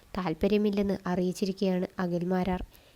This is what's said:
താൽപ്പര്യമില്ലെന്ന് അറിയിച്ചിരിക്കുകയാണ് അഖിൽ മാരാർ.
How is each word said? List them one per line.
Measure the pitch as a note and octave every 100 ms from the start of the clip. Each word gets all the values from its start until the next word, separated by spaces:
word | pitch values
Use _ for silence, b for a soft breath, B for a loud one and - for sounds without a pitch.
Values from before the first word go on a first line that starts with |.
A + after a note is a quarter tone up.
| B
താൽപ്പര്യമില്ലെന്ന് | - F3 D#3+ G3 G#3 G#3 G3+ G3+ F#3 F3+
അറിയിച്ചിരിക്കുകയാണ് | F3+ F3+ F3 G3 F#3 F#3+ F3+ F#3 -
അഖിൽ | F3+ F3 F3
മാരാർ. | F#3 F3+ F3+ - b b